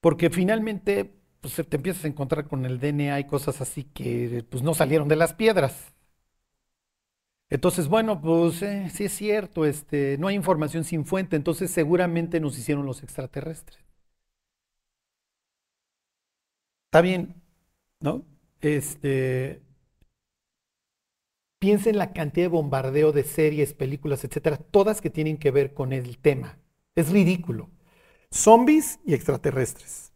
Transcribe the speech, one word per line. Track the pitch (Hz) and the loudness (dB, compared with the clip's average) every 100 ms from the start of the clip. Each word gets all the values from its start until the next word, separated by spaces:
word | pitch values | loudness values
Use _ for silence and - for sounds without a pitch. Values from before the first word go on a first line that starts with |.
Porque | 196 165 170 | 4 4 0
finalmente, | 185 185 220 220 208 - 202 202 _ _ _ | 2 2 0 -2 -4 -2 -2 -4 _ _ _
pues, | - - | -10 -8
te | 156 151 | -4 -4
empiezas | 165 185 151 | -4 -4 -6
a | |
encontrar | 143 135 151 147 | -6 -4 -4 -4
con | 135 127 | -4 -4
el | 127 | -2
D | 147 | -2
N | 147 143 | 0 0
A | 143 | -2
y | 143 | -2
cosas | 143 139 - | -4 -4 -6
así | 131 - 131 | -8 -10 -14
que, | - 131 120 120 120 117 | -8 -4 -4 -2 -6 -6
pues, | 127 | -4
no | 143 | -2
salieron | 156 143 156 147 | 0 2 2 2
de | 156 | 2
las | 165 | 2
piedras. | - 220 196 135 - - _ _ _ _ _ _ _ _ _ _ _ _ _ _ _ _ | 2 2 4 0 -2 -20 _ _ _ _ _ _ _ _ _ _ _ _ _ _ _ _
Entonces, | 131 180 - 143 | 0 0 0 0
bueno, | 220 220 185 | 0 0 -2
pues, | 156 165 170 170 | 2 4 2 0
eh, | 202 202 180 | -6 -6 -8
sí | - 202 | -6 -6
es | |
cierto, | - 208 208 190 - 151 | -4 -2 -2 -2 -2 0
este, | 147 - 147 139 139 | -2 -4 -2 -2 -2
no | 185 | -2
hay | 202 | 0
información | 180 160 151 160 | 0 0 0 -4
sin | 156 165 139 | -4 -4 -2
fuente, | 190 185 156 | -4 0 -2
entonces | 147 165 180 | 0 -2 -2
seguramente | - 151 175 180 170 165 170 | -2 2 2 2 0 -2 -2
nos | 151 127 | -4 -6
hicieron | 113 143 139 | -4 -2 -2
los | 123 | -8
extraterrestres. | 127 - 131 - 156 156 - - _ _ _ _ _ _ _ _ _ _ _ _ _ _ _ _ _ _ _ _ _ _ _ _ _ _ _ _ _ _ _ | -12 -12 -10 -10 -10 -12 -18 -20 _ _ _ _ _ _ _ _ _ _ _ _ _ _ _ _ _ _ _ _ _ _ _ _ _ _ _ _ _ _ _
Está | 160 | 4
bien, | 180 185 - - _ _ _ _ _ _ | 4 0 -4 -12 _ _ _ _ _ _
¿no? | 139 226 - _ _ _ | -4 -4 -10 _ _ _
Este, | 151 147 143 - 143 135 131 131 135 - _ _ _ _ _ _ _ _ _ _ _ _ _ _ _ _ _ _ _ _ | -2 -2 -4 -6 -4 -2 -2 -4 -6 -10 _ _ _ _ _ _ _ _ _ _ _ _ _ _ _ _ _ _ _ _
piensa | 190 208 214 | 2 4 2
en | 208 | 0
la | 185 | -2
cantidad | 180 151 - 180 | -4 -4 0 2
de | |
bombardeo | 170 147 135 131 143 156 | 0 0 -2 0 2 4
de | 143 | 2
series, | 139 - 156 151 143 | -2 0 0 2 -2
películas, | - 135 143 151 135 | -2 -6 -4 -4 -4
etcétera, | 135 151 160 143 | -4 -4 -2 -4
todas | - 202 196 208 | 2 4 4 0
que | 160 | -4
tienen | 156 156 151 | -2 -2 0
que | 147 | 2
ver | 135 135 | 2 0
con | - 131 | -2 -4
el | 131 123 120 | -4 -6 0
tema. | 151 131 - - _ _ _ - | 0 2 -6 -16 _ _ _ 0
Es | 156 | 2
ridículo. | 202 175 185 - 113 - _ _ _ _ _ _ | 4 4 2 -4 -8 -8 _ _ _ _ _ _
Zombies | - - 226 247 311 - - 294 | 2 8 8 8 4 2 -8 -2
y | |
extraterrestres. | 147 - 135 147 131 120 - - - - | 0 0 -2 -2 -2 -4 -6 -16 -18 -18